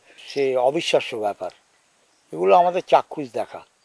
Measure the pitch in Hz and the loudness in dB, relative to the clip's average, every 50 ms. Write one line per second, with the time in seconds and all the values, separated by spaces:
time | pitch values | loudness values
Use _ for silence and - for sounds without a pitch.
0 | _ _ - - - - - 139 139 135 127 127 123 131 143 - 120 - - 143 | _ _ -20 -20 -20 -10 -4 -2 -2 0 0 2 0 0 0 0 -2 0 0 0
1 | - - 131 113 107 101 98 - 92 87 - _ _ _ _ _ _ _ _ _ | -2 -2 -8 -6 -6 -6 -6 -6 -10 -12 -14 _ _ _ _ _ _ _ _ _
2 | _ _ _ _ _ _ - 156 180 190 196 180 175 180 175 185 - - 170 143 | _ _ _ _ _ _ -8 -2 2 4 6 6 6 4 0 -2 0 2 2 2
3 | - - - 160 147 120 - 120 101 - - 85 - _ _ _ _ | 2 0 -8 -10 -10 -8 -6 -8 -8 -8 -10 -18 -18 _ _ _ _